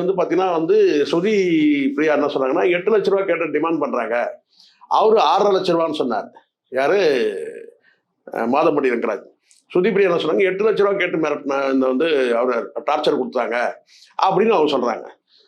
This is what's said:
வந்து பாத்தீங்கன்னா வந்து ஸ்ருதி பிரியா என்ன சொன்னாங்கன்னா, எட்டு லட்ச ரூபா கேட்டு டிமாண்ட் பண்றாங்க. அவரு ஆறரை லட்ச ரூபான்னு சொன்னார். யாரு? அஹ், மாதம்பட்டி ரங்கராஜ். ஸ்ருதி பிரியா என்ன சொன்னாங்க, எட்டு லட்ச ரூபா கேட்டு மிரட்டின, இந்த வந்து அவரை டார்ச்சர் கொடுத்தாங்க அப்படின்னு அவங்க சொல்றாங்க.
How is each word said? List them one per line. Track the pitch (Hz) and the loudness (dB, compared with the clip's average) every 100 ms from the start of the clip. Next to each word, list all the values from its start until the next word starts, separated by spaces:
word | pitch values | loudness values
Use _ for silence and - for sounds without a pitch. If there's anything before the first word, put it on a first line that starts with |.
| 180 | 0
வந்து | |
பாத்தீங்கன்னா | 185 151 170 185 | -2 0 0 0
வந்து | 165 165 214 196 151 139 | 0 2 4 4 2 0
ஸ்ருதி | 170 202 208 180 160 151 143 135 139 | 0 2 2 2 2 2 2 0 0
பிரியா | 156 | 2
என்ன | 143 143 | 2 0
சொன்னாங்கன்னா, | 143 131 160 190 | -2 -2 0 0
எட்டு | 175 185 214 | 0 0 0
லட்ச | 196 | 2
ரூபா | 196 | 0
கேட்டு | 190 165 160 | 0 -2 -2
டிமாண்ட் | 147 165 160 | -2 -2 -2
பண்றாங்க. | 139 123 110 120 123 - _ _ _ _ - | -2 -4 -2 -2 -4 -8 _ _ _ _ -2
அவரு | 143 214 214 | 2 4 4
ஆறரை | 151 185 208 | 4 2 2
லட்ச | 190 180 | 0 0
ரூபான்னு | 165 165 | 0 -2
சொன்னார். | 151 131 107 - - _ _ - | -2 -4 -4 -8 -16 _ _ -8
யாரு? | 131 139 196 170 131 107 95 73 57 - - _ _ _ _ - | -2 0 2 2 2 0 -4 -10 -14 -18 -20 _ _ _ _ -10
அஹ், | - 113 | -6 -2
மாதம்பட்டி | 139 165 147 131 | 0 2 0 0
ரங்கராஜ். | 117 113 101 - _ _ _ _ | -2 -4 -6 -10 _ _ _ _
ஸ்ருதி | 180 196 | 0 2
பிரியா | 196 190 | 2 2
என்ன | 170 | 0
சொன்னாங்க, | 156 202 | 0 0
எட்டு | 185 185 220 | 0 0 0
லட்ச | 202 | 2
ரூபா | 202 | 0
கேட்டு | 196 180 175 | 0 -2 -2
மிரட்டின, | 151 143 139 139 135 | -2 -4 -4 -2 0
இந்த | 135 131 | 0 2
வந்து | 127 165 143 123 117 | 0 2 2 2 0
அவரை | 127 117 104 117 - | 0 -2 -4 -8 -4
டார்ச்சர் | 151 160 143 | 0 0 0
கொடுத்தாங்க | 120 127 113 120 110 - _ - - - | -2 -4 -2 -2 -4 -6 _ -20 -12 -2
அப்படின்னு | 185 185 226 | 0 2 2
அவங்க | 196 151 135 | 2 2 0
சொல்றாங்க. | 120 107 - - _ _ | -2 -4 -10 -20 _ _